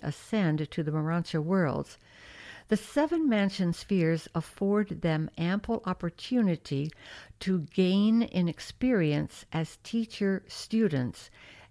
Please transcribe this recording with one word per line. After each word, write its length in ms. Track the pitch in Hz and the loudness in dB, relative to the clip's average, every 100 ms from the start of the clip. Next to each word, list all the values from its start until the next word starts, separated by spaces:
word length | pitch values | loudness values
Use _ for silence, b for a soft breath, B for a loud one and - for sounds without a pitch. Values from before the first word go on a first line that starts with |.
ascend 640 | - - - 220 175 151 151 | -4 -8 -4 0 2 0 -2
to 140 | - | -4
the 80 | 151 | -2
Morontia 500 | 156 156 170 170 160 | -2 0 -2 -2 -2
worlds, 560 | 156 190 160 147 139 - B B B B B B B | 0 2 2 0 -6 -12 B B B B B B B
the 100 | 214 | -2
seven 500 | - 285 302 330 302 | 0 0 2 2 4
mansion 460 | 214 196 196 175 | 4 2 0 -2
spheres 540 | 170 - 196 160 165 - 165 | -2 0 2 4 2 -2 -6
afford 640 | - - 196 208 208 170 | -6 -2 0 2 0 -2
them 280 | 165 156 156 - | 0 0 -2 -2
ample 440 | 170 202 - 226 - | -2 -2 -2 -4 -4
opportunity 1080 | 185 170 - - 247 208 165 - 139 151 B B B B - | -4 -6 -8 -2 2 4 2 -2 -4 -4 B B B B -8
to 220 | - 185 143 | -2 -2 0
gain 480 | - 185 190 214 226 | 2 4 4 4 4
in 260 | 233 - 170 | 2 0 0
experience 960 | - - - 254 226 156 147 151 - - | -2 -10 -2 2 4 4 2 -2 -8 -6
as 280 | 160 160 - | -4 -4 -8
teacher 600 | - 226 220 - 196 190 - | -6 -4 -4 -2 -2 -2 -6
students 800 | - - 226 214 143 123 - - B B B B | -14 -2 2 2 2 -2 -6 -16 B B B B